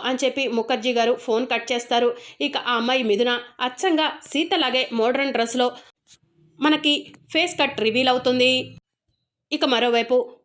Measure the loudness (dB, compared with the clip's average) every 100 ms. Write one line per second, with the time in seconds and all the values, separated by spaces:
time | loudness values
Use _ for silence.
0 | 0 -2 -2 -2 -2 -2 -2 -2 0 2
1 | 2 0 0 -2 0 -4 -2 -4 0 0
2 | 0 -2 -10 -6 -4 -4 -2 -2 0 0
3 | 2 2 2 -2 -6 -6 -6 -2 0 2
4 | 0 -4 -6 -2 0 0 0 0 0 0
5 | 0 2 0 0 -2 0 -2 -2 -18 _
6 | _ -20 _ _ _ -2 2 2 2 0
7 | -2 -18 -6 -2 0 0 -2 0 0 2
8 | 2 2 2 2 4 2 -2 -14 -20 _
9 | _ _ _ _ -8 -2 0 2 2 2
10 | 2 0 0 -8